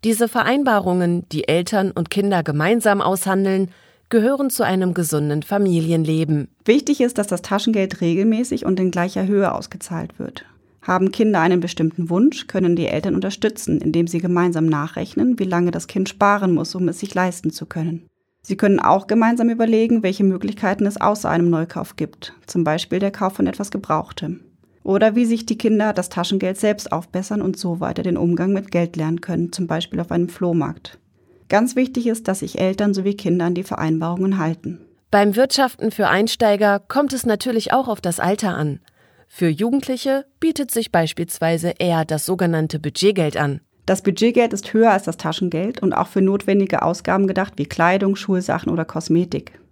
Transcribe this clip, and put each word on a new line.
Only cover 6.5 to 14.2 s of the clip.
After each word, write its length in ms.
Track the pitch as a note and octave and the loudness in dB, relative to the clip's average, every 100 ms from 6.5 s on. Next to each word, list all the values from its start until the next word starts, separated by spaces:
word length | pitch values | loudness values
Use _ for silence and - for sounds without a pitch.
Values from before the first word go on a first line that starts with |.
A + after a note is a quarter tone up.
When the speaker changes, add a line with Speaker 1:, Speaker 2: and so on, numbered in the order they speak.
| _ | _
Speaker 2:
Wichtig 360 | - B3+ C#4+ C#4+ | 2 2 4 0
ist, 180 | B3 - | 0 0
dass 80 | G3+ | -4
das 160 | F3 | -4
Taschengeld 580 | - G3 A3+ A3 F#3+ G3 | -4 -2 0 0 0 0
regelmäßig 640 | E3+ E3+ G#3 A3 B3 - | 0 2 2 2 -2 -4
und 140 | - F#3 | -2 0
in 140 | F#3 | 0
gleicher 340 | F3 F3 F#3+ F#3+ | 0 -2 -2 0
Höhe 260 | G3+ G3 | 2 2
ausgezahlt 680 | - - F3+ - E3+ E3 - | -2 -8 -14 -10 -8 -8 -10
wird. 240 | - - - _ _ _ | -12 -12 -18 _ _ _
Haben 280 | - F#3 F#3+ | -2 2 2
Kinder 300 | - A3 G3 | 4 2 4
einen 180 | E3 F3 | 4 4
bestimmten 520 | F3 - D#3+ E3 E3 | 0 0 -2 0 -2
Wunsch, 360 | F3 C4 - - | 4 4 2 -6
können 300 | G3 F#3 E3+ | 0 2 2
die 100 | E3 | 0
Eltern 300 | - G3 F#3 | -2 0 -2
unterstützen, 640 | F#3+ G3 A3 - - D#3+ | -2 -2 -2 -2 -2 -2
indem 260 | - D#3+ E3+ | 0 0 0
sie 140 | E3+ | -2